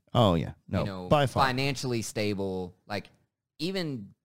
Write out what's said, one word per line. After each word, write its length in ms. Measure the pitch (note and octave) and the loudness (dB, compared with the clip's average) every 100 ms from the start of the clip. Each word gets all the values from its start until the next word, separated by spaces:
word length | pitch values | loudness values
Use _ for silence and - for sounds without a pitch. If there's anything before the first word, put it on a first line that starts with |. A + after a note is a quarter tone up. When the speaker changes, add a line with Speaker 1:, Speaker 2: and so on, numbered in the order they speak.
| _ | _
Speaker 1:
Oh, 220 | C#3 G#2+ E2+ | 4 6 4
yeah. 160 | A1 - - | 0 -8 -4
No, 120 | F#2+ | -2
Speaker 2:
You 40 | F2+ | -2
know, 220 | F#2+ F2+ | -6 0
Speaker 1:
by 180 | D3+ C3+ | 2 4
far. 220 | B2 C3+ | 2 2
Speaker 2:
financially 560 | B2+ C#3 C3+ C3 A#2+ | 2 -2 -2 -2 -2
stable, 720 | A2 A2+ G#2 G2 G2 F#2 F2+ - - | -2 -2 -2 0 -2 -4 -6 -12 -10
like, 220 | G2+ - _ _ _ _ - | -10 -10 _ _ _ _ -6
even 560 | E3 F#3+ D#3+ B2+ G2 - | -4 -2 -4 -6 -10 -18